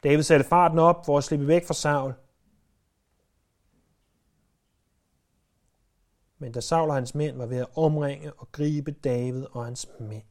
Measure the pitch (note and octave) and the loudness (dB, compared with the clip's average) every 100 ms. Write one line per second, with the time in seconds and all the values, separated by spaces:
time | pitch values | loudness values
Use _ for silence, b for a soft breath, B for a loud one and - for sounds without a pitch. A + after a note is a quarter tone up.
0 | C#3+ D3+ D3+ D3+ C3 F3 F3 E3 E3 E3+ | 4 2 6 4 6 4 4 6 4 4
1 | - C#3+ C#3 D3 C#3+ E3+ E3+ - D3+ D3 | 0 0 0 -2 2 2 2 -4 0 -2
2 | C3+ B2 _ _ _ _ _ _ _ _ | -2 -10 _ _ _ _ _ _ _ _
3 | _ _ _ _ _ _ _ _ _ _ | _ _ _ _ _ _ _ _ _ _
4 | _ _ _ _ _ _ _ _ _ _ | _ _ _ _ _ _ _ _ _ _
5 | _ _ _ _ _ _ _ _ _ _ | _ _ _ _ _ _ _ _ _ _
6 | _ _ _ _ C3+ A#2+ - E3 D#3 C#3 | _ _ _ _ -10 -8 0 0 2 -2
7 | B2 D3 D3+ C3 A#2+ B2+ B2+ - D#3+ D3+ | -4 -4 -4 -6 -8 -6 -6 0 0 2
8 | C#3+ C#3+ D3+ - - - D3 D3 C#3+ C#3+ | -2 -6 -14 -18 -20 -4 -2 -2 -6 -6
9 | C#3 B2 B2+ B2+ C3+ B2 A#2+ B2 - - | -4 -2 -4 -6 -10 -10 -10 -12 -16 -14
10 | G#2+ A2 - | -14 -14 -16